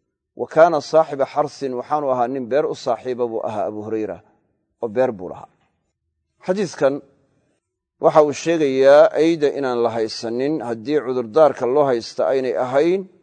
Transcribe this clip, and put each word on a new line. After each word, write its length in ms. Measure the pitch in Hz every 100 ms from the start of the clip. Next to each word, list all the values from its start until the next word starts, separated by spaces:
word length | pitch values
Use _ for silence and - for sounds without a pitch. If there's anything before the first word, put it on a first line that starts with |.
| _ _ _ -
"Wa 80 | 120
kaana 340 | 160 170 156
saaxiba 440 | - 156 151 143 131
xarsin," 460 | 139 147 - 139
waxaanu 360 | 123 - 151 139
ahaa 180 | 127 120
nin 180 | 135 120
beer 160 | 135 156
u 100 | 147
saaxiiba 500 | 135 110 127 120 120
buu 140 | 113 -
ahaa 200 | 107 98
Abu 120 | 107
Hurayra, 340 | 107 110 104 85 _ _ _ _ _ _
oo 60 | 123
beer 220 | 104 127
buu 180 | 104 87
lahaa. 200 | - - _ _ _ _ _ _ _ _ _
Xadiiskan 520 | - 190 175 - 139 143 - _ _ _ _ _ _ _ _ -
waxa 200 | 156 156
uu 100 | 151
sheegayaa 680 | 135 160 170 143 131 135 147 156
eyda 340 | - 165 170 143
inaan 260 | 135 131 120
la 60 | 117
haysanin 640 | 117 110 - 117 120 139 156
haddii 380 | 117 117 110 147
cudurdaarka 640 | 117 127 117 147 151 - 123
loo 200 | 143 139
haysta 360 | 120 107 - 104
aynay 280 | 135 127 85
ahayn 440 | 127 143 165 190 190 _